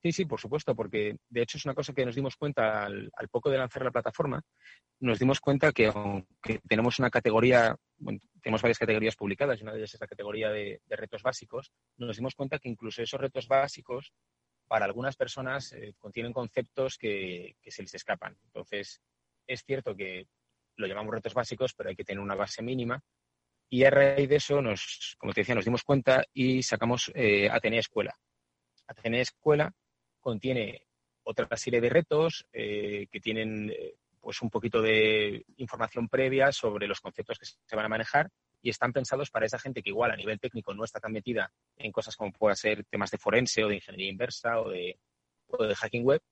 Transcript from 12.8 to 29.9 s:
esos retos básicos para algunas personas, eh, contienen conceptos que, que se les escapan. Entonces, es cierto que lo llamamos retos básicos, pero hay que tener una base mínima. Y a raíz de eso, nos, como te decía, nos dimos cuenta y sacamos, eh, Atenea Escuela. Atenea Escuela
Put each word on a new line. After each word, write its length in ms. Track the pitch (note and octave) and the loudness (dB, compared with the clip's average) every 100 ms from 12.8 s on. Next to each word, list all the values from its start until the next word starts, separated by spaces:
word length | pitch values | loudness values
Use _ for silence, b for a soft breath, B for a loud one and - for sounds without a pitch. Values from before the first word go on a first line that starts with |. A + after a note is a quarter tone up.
| A2+ G#2+ | -10 -8
esos 180 | A#2 C3+ | -6 -4
retos 260 | C3+ C3+ A#2 | -4 -6 2
básicos 680 | C3+ C#3+ - - B2+ D3+ _ _ _ _ _ _ | 2 2 -4 -10 -10 -10 _ _ _ _ _ _
para 200 | A2 G2+ | 0 2
algunas 300 | G#2 C3 C3+ | -2 -4 -2
personas, 540 | B2 - C3 C#3 B2+ | -4 -4 -6 -6 -8
eh, 220 | - G#2+ G2 | -14 -16 -16
contienen 340 | G#2 G#2+ A#2 | -12 -8 -6
conceptos 640 | A#2+ A#2+ - A#2+ - C3 - | -6 -4 -4 -4 -4 -4 -4
que, 600 | A2+ G2+ F#2+ F2 F#2 _ | -4 -4 -6 -8 -14 _
que 100 | - | -20
se 100 | - | -16
les 100 | G2 | -14
escapan. 460 | F#2+ - G2 F#2+ F#2+ | -14 -6 -6 -6 -16
Entonces, 580 | _ - F#2+ G#2 G2 - _ _ _ _ - | _ -16 -10 -10 -10 -16 _ _ _ _ -12
es 180 | B2+ | -12
cierto 320 | - C3+ B2+ G2 | -6 -6 -4 -8
que 320 | G2 F#2 F#2+ _ _ _ _ - | -8 -10 -14 _ _ _ _ -8
lo 100 | G2+ | -6
llamamos 260 | G2 G#2+ | -6 -6
retos 220 | A2+ G#2+ | -6 -4
básicos, 400 | B2+ A#2 A#2 B2+ | -4 -4 -2 -4
pero 160 | - F#2+ | -4 -8
hay 60 | F#2 | -8
que 80 | |
tener 160 | G#2 G2 | -8 -6
una 160 | G2+ G2 | -4 -2
base 260 | G2+ - | -4 -4
mínima. 400 | A#2 C3 A#2 B2+ _ _ _ _ _ _ _ | -6 -4 -4 -4 _ _ _ _ _ _ _
Y 140 | B2+ | 8
a 80 | C3+ | 8
raíz 380 | C3+ C#3 C#3 C#3 | 10 6 6 4
de 80 | D3 | 4
eso, 260 | - C#3+ | 4 0
nos, 540 | A#2 G2+ - - - - | 2 -2 -6 -10 -12 -10
como 140 | - | -4
te 80 | G2 | -2
decía, 160 | G2+ A#2+ | 2 2
nos 80 | |
dimos 180 | F#2+ A#2+ | 2 0
cuenta 400 | - C#3 B2 C3 - | 4 4 6 4 4
y 300 | - C3 C3 | 0 2 2
sacamos, 480 | B2+ A2+ A#2+ B2 - - | 0 0 0 0 -2 2
eh, 340 | A#2 G2+ G2+ | 4 6 6
Atenea 300 | - A2 A2+ | 2 2 0
Escuela. 360 | G#2+ - G2+ - _ _ _ _ _ _ _ | 0 -2 -4 -6 _ _ _ _ _ _ _
Atenea 360 | - A#2 A#2 | -8 -2 0
Escuela 500 | B2+ _ - D3 D3+ - _ | -2 _ 4 4 4 -4 _